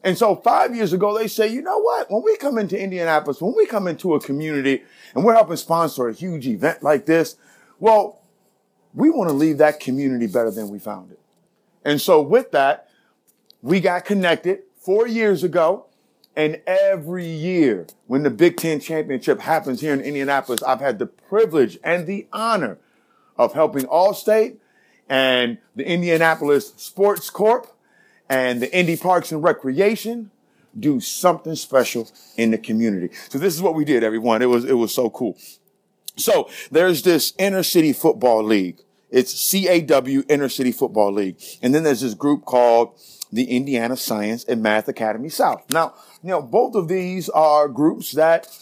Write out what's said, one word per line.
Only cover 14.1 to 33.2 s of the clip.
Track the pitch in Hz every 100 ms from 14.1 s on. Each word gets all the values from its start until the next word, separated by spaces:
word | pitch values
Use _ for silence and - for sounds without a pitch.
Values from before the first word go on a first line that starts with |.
| 202 180 160 180 190 - _
four | - 202 240
years | 226 214 185
ago. | 175 170 160 202 _ _ _ _ _
And | - 156 156 175
every | 190 196 190 151 180
year | 170 160 165 180 139 98 82 -
when | - 131
the | 147
Big | 110 175 170
Ten | 165 151
Championship | - 160 147 131 - 113
happens | - 160 143 123
here | 151
in | 139
Indianapolis, | 135 143 139 139 131 117
I've | 131 127
had | 139 107
the | 120
privilege | _ _ 208 220 156 117 85
and | - 175
the | 165 202 -
honor | - 226 214 123 87 _ _ _ _ _ -
of | 120
helping | 151 156 143
Allstate | 131 165 190 - - 220 240 - _ _ _ _ _
and | 135 131 127 120 117 _
the | 113 -
Indianapolis | 175 175 160 165 160 147 143 -
Sports | _ - - 202 196 -
Corp | - 214 247 - _ _ _ _ _ _
and | 131 127 120
the | 127
Indy | 180 170 165
Parks | 180 175 160
and | 156
Recreation | 165 160 135 135 202 220 214 240 208 _ _ _ _ -
do | 151 131
something | - - 180 165 160
special | 156 - 135 120 120 110 _ -
in | - 113
the | 110
community. | - 110 113 98 87 -